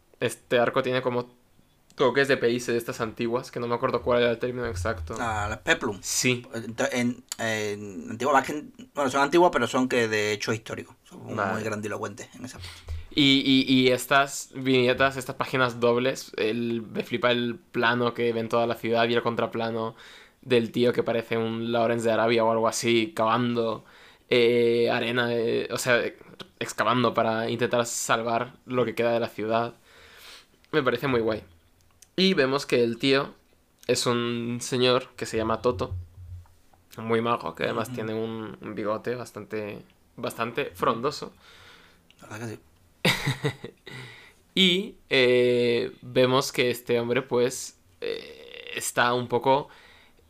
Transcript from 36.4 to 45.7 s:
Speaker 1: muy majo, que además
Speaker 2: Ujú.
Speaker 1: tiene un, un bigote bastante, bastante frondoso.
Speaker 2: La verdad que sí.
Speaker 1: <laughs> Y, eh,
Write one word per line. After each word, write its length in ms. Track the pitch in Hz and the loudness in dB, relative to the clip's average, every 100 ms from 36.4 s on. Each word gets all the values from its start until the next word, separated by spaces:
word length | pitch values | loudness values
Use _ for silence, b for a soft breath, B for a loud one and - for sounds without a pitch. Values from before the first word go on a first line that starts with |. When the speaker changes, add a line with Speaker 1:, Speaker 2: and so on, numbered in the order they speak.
| - _ _ _ _ - | -18 _ _ _ _ -10
Speaker 1:
muy 240 | 113 117 | -2 0
majo, 340 | 117 117 80 - | 2 -2 -4 -4
que 80 | |
además 240 | 120 113 113 | -2 -2 -4
Speaker 2:
Ujú. 60 | 120 | -6
Speaker 1:
tiene 180 | 110 | -6
un, 440 | 110 113 113 107 - | -4 -6 -8 -10 -12
un 140 | 110 107 | -12 -6
bigote 400 | 104 107 - 123 | -4 -4 -4 -8
bastante, 640 | 113 107 101 107 104 - - _ _ - | -10 -14 -10 -8 -8 -12 -18 _ _ -10
bastante 560 | 120 - 117 131 131 | -8 -6 -4 -4 -8
frondoso. 600 | - 143 113 135 147 - - B B B B B B _ _ | -2 -2 0 -4 -6 -10 -16 B B B B B B _ _
Speaker 2:
La 60 | - | -16
verdad 200 | 107 117 | -12 -10
que 60 | - | -12
sí. 60 | _ _ _ _ 156 | _ _ _ _ -2
Speaker 1:
<laughs> 680 | - 143 127 147 - - - - 127 123 B B B _ 180 | 0 -2 -2 -4 -6 -12 -18 -18 -16 -16 B B B _ 2
Y, 400 | 190 180 226 - - | 2 2 -2 -12 0
eh, 800 | 135 123 123 123 123 120 | 4 6 6 4 4 2